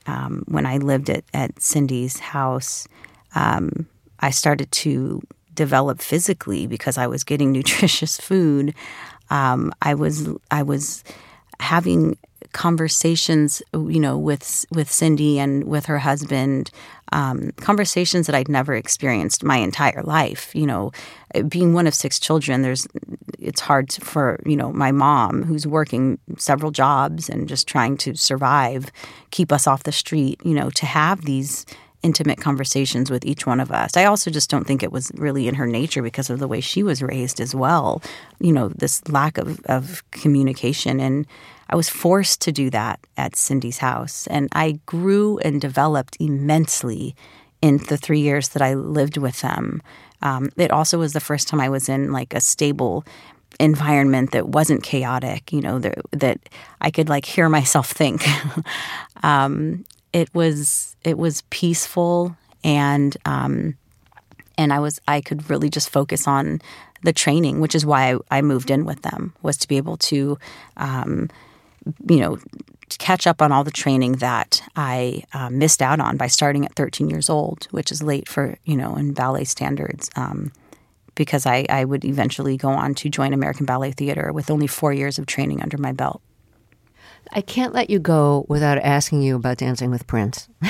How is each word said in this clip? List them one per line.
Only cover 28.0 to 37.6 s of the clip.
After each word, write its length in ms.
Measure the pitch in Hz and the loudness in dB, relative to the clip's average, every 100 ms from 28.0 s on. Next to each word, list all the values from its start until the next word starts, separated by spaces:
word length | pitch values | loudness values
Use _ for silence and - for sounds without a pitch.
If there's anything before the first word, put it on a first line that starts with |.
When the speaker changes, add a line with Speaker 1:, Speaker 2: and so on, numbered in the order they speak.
| 135 151 | -4 -2
Speaker 1:
survive, 760 | - 135 135 143 123 131 139 - - - _ | -2 0 2 2 2 -4 -10 -14 -20 -20 _
keep 220 | - 170 | -2 2
us 160 | 143 147 | 4 4
off 160 | 135 | 2
the 80 | - | 0
street, 480 | - - 160 135 - | -4 -2 0 0 -2
you 120 | 170 147 | -2 0
know, 160 | 135 | 0
to 160 | - 139 | -2 0
have 380 | 156 156 190 151 | 2 2 2 -2
these 420 | 135 135 - - - - _ | -2 -4 -8 -12 -20 -20 _
intimate 380 | 165 - 151 - | 0 2 0 0
conversations 720 | 151 135 135 139 131 123 127 | 0 0 0 0 0 0 -2
with 140 | 123 131 | -2 -2
each 200 | 147 131 | -4 0
one 140 | 123 | 0
of 120 | 131 | 0
us. 260 | - - 175 | -2 2 4
I 80 | 202 | 4
also 260 | 202 180 | 4 0
just 180 | 151 - | -2 0
don't 160 | 135 - | 0 0
think 160 | 135 | -2
it 100 | 95 | -2
was 200 | 131 131 - | -4 -8 -4
really 320 | 151 139 120 | -2 0 -2
in 80 | 135 | -2
her 120 | 120 | -2
nature 340 | 117 156 135 | -2 -2 -4
because 280 | 117 139 131 | -4 -4 -4
of 100 | 127 | -4
the 80 | 135 | -4
way 140 | 120 | -4
she 200 | - 185 | -2 -2
was 220 | 208 131 | 0 -2
raised 380 | 131 131 123 - | -2 -4 -4 -6
as 120 | 120 | -6
well. 480 | 135 | 0